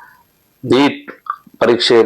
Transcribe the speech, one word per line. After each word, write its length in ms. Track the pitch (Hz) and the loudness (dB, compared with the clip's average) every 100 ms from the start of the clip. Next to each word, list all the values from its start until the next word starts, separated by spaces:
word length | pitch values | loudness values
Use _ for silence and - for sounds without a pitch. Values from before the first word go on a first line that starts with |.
| - _ _ _ _ _ | -20 _ _ _ _ _
ನೀಟ್ 480 | 127 123 143 - - - - - _ - | -2 0 0 -2 -14 -18 -14 -14 _ -4
ಪರೀಕ್ಷೆ 360 | 113 117 - 117 | -2 0 2 2